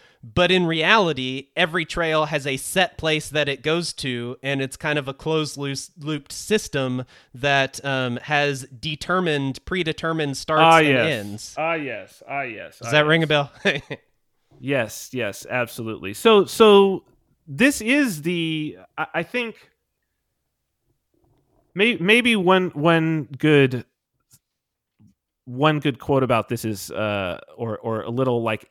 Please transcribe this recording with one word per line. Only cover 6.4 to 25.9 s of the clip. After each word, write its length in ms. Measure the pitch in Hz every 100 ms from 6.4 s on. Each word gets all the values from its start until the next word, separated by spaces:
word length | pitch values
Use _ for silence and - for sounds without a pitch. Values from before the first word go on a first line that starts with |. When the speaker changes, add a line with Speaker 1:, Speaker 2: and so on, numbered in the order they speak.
| - 214 - 143 131 127 127 - _
Speaker 1:
that, 500 | 120 139 139 135 -
um, 320 | 139 131 127 120
has 420 | - 147 143 135 131 120
determined, 880 | 151 151 - 185 175 147 135 127 -
predetermined 720 | 185 160 151 165 160 143 135
starts 380 | - 156 165 165
Speaker 2:
Ah, 20 |
Speaker 1:
and 100 | 151
Speaker 2:
yes. 240 | 131 107 107 101
Speaker 1:
ends. 300 | 107 - -
Speaker 2:
Ah, 160 | 160
yes. 500 | 165 139 107 95 - -
Ah, 180 | 139
yes. 360 | 127 104 85 -
Speaker 1:
Does 80 | 120
Speaker 2:
Ah, 40 |
Speaker 1:
that 140 | 147 151
ring 180 | 165
a 40 | 156
Speaker 2:
yes. 0 |
Speaker 1:
bell? 540 | 151 139 - 202 165 - 131
<laughs> 100 | _ _ _ _ _ _
Speaker 2:
Yes, 500 | 127 139 107 - -
yes, 320 | 123 107 - -
absolutely. 680 | 123 117 - 113 107 92 104
So, 300 | 226 208 165
so 580 | - 220 202 196 190 - _ _ _ -
this 320 | 139 262 -
is 440 | 220 285 262 151
the, 540 | 160 175 160 156 151 87 - -
I, 100 | - 160
I 80 |
think 460 | 165 247 233 214 _ _ _ _ _ _ _ _ _ _ _ _ _ _ _ _ _ _ _ _ _ 175
may-, 200 | 226 180
maybe 380 | 180 240 240 220
one, 360 | 180 185 185
one 540 | 143 165 165 160 160 - 135
good, 480 | 151 147 135 123 - _ _ _ _ _ _ _ _ _ _ _ _ _ _ _ -
one 340 | 123 151 151
good 200 | 147